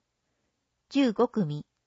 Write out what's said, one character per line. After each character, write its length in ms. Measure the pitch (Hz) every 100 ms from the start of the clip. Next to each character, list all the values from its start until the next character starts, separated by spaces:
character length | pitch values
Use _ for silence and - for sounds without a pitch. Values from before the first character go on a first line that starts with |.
| _ _ _ _ _ _ _ _ _
十 240 | 269 262
五 160 | 202 240
組。 380 | 220 156 147 - _